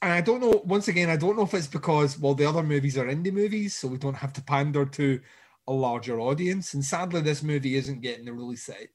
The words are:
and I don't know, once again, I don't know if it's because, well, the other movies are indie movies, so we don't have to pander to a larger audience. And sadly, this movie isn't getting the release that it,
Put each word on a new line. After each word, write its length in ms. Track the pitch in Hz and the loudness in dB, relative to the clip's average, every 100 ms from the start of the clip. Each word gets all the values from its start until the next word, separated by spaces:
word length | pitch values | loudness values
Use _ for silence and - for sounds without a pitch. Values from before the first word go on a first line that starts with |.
and 120 | 190 | 0
I 80 | 175 | 2
don't 180 | 175 247 | 4 4
know, 220 | 247 208 | 6 4
once 240 | 180 196 208 | 4 0 2
again, 220 | 175 175 | 2 2
I 60 | 160 | 2
don't 200 | 170 214 | 2 2
know 60 | |
if 100 | 196 | 2
it's 140 | 196 147 | 0 -2
because, 520 | 151 156 151 147 143 | -4 2 4 2 2
well, 160 | 143 | 0
the 140 | 139 147 | 4 2
other 140 | 160 | 2
movies 340 | 156 143 139 135 | 2 2 0 0
are 80 | |
indie 280 | 123 147 180 | -2 -2 -2
movies, 420 | 196 208 214 208 - | 0 0 0 -4 -4
so 100 | 131 | -6
we 100 | 127 | -4
don't 160 | 139 | -4
have 180 | 135 139 | -4 -6
to 80 | 139 | -8
pander 440 | - 139 147 143 139 | -2 0 2 0 0
to 340 | 139 143 127 - - - _ - | 0 0 0 -4 -20 -20 _ -4
a 40 | |
larger 460 | 135 127 120 117 117 | -2 0 -2 -4 -2
audience. 540 | 120 147 180 190 180 | 0 0 0 -2 -4
And 120 | 139 | -4
sadly, 360 | 139 170 180 175 | -2 -2 -2 0
this 220 | 151 147 | 0 0
movie 320 | 151 147 135 135 | 0 0 0 0
isn't 240 | 127 135 | -2 -6
getting 240 | 123 117 | -8 -10
the 80 | 120 | -10
release 340 | 120 123 120 - | -10 -10 -10 -12
that 140 | 101 | -14
it, 100 | 110 | -16